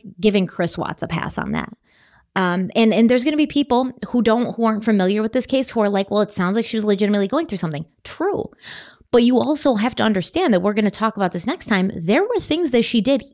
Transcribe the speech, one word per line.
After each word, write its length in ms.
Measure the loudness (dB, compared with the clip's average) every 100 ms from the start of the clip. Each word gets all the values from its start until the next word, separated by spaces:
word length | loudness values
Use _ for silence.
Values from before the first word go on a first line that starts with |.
| -16 -2
giving 280 | 0 0 -2
Chris 320 | -2 -4 -2
Watts 240 | -6 -6
a 60 | -6
pass 280 | -6 -6 -6
on 160 | -4
that. 180 | -6 -6 -14 _ _ _ _ _ -2
Um, 340 | 0 0 -2
and, 180 | 2 2
and 160 | 4 4
there's 140 | 4
gonna 140 | 2 0
be 100 | 0
people 460 | 0 0 0 0 -6 -4
who 120 | 0
don't, 320 | 2 2 0 -2
who 80 |
aren't 200 | -2 0
familiar 380 | 0 2 2 0
with 100 | 0
this 140 | -2 0
case 240 | -2 -2
who 80 | 0
are 80 | 0
like, 220 | 0 0
"Well, 100 | 0
it 120 | 0
sounds 240 | -2 -2 -2
like 80 |
she 120 | -2 -2
was 80 |
legitimately 440 | 0 0 2 0 0
going 180 | -2 -2
through 120 | -4
something." 260 | -6 -6 -12 _
True. 480 | -16 -6 -4 -4 -6 _ -18 -18 -18 -20 0
But 100 | 4
you 160 | 4 4
also 380 | 2 0 2 2
have 180 | 0 0
to 60 |
understand 500 | 0 0 -2 0 2
that 60 | 2
we're 140 | 2
gonna 180 | 0 0
talk 260 | 0 -4 -2
about 140 | -2
this 160 | -2 -6
next 200 | -6 -2
time. 260 | 0 0
There 300 | -2 0 0
were 160 | 2 -2
things 320 | -2 -2 2
that 100 | 2
she 160 | 2 0
did 220 | 2 0 -2